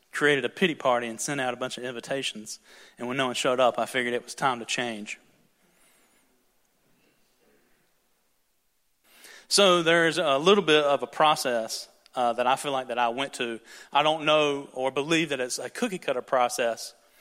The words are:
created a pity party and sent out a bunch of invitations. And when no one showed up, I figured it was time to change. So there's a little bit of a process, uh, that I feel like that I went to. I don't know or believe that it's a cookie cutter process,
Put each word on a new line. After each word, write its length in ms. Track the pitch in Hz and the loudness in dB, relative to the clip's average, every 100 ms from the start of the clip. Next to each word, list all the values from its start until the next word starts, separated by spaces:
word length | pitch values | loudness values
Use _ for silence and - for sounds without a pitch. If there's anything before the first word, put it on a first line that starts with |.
| _ | _
created 360 | - 147 139 120 | 0 2 2 -2
a 20 | |
pity 260 | - 185 | -2 -2
party 320 | 143 135 120 117 | 0 0 0 -2
and 140 | 110 | -6
sent 180 | - 143 | -6 -4
out 140 | 127 | -4
a 60 | 120 | -4
bunch 180 | 127 - | -8 -8
of 80 | |
invitations. 760 | 123 120 - 135 131 110 107 - _ - - - | -10 -10 -8 -6 -6 -8 -14 -18 _ -20 -20 -12
And 100 | 120 | -6
when 100 | 135 | -2
no 80 | 127 | -2
one 80 | |
showed 260 | 117 139 127 | 0 0 4
up, 180 | 123 117 | 4 2
I 60 | |
figured 300 | 113 131 120 | -2 -2 -2
it 100 | 120 | -4
was 100 | - | -6
time 240 | - 139 120 | -4 -2 -2
to 40 | |
change. 560 | 110 - 123 107 104 - _ _ _ _ _ _ _ _ _ _ _ _ _ _ _ _ _ _ _ _ _ _ _ _ _ _ _ _ _ _ _ _ _ _ _ _ _ _ _ _ - - - | -4 -4 -4 -8 -12 -16 _ _ _ _ _ _ _ _ _ _ _ _ _ _ _ _ _ _ _ _ _ _ _ _ _ _ _ _ _ _ _ _ _ _ _ _ _ _ _ _ -20 -20 -2
So 340 | - 196 175 | 4 6 6
there's 340 | 160 170 165 151 | 4 4 4 2
a 220 | 160 135 | 2 2
little 240 | 170 208 | 4 4
bit 220 | 156 151 | 6 4
of 180 | 143 139 | 4 0
a 60 | 123 | -2
process, 800 | - 156 151 131 117 113 - - _ _ | 2 4 4 0 -2 -4 -10 -12 _ _
uh, 180 | 131 120 | -2 0
that 120 | 117 123 | 2 2
I 80 | |
feel 160 | 135 147 | 0 -2
like 160 | 135 127 | -4 -4
that 140 | 120 | -2
I 80 | 120 | -2
went 260 | 120 139 | -2 -6
to. 240 | - 120 113 - - - | -6 -6 -8 -14 -20 -4
I 120 | 143 | 0
don't 200 | 151 160 | 2 0
know 440 | 151 156 147 143 139 | 2 4 2 -2 -8
or 200 | 131 131 | -6 -4
believe 380 | 135 147 165 156 | -2 0 0 0
that 100 | 135 | -4
it's 180 | 127 - | -4 -6
a 100 | 127 | -8
cookie 300 | - 233 185 | -6 -6 -4
cutter 240 | - 123 | -4 -6
process, 720 | - 131 123 - 117 110 - - _ _ | 0 2 2 0 -2 -4 -10 -18 _ _